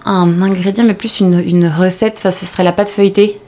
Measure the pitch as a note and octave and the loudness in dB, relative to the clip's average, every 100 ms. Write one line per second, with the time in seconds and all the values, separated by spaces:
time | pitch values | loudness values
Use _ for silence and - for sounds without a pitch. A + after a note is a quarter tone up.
0 | - F#3+ F3 E3+ F#3+ F#3 F#3 G3+ A#3 G3 | -2 0 2 2 0 0 -2 0 0 0
1 | A3 - F#3+ F3 F3 F3 E3+ D#3+ F#3 F3+ | -4 0 2 2 2 2 2 0 0 0
2 | A3 A3 F#3+ F#3 F#3 - F3+ F3 G3+ - | -4 -2 -2 -2 -4 -2 0 0 -2 0
3 | G3 G3 G#3 G3+ | 2 2 0 -2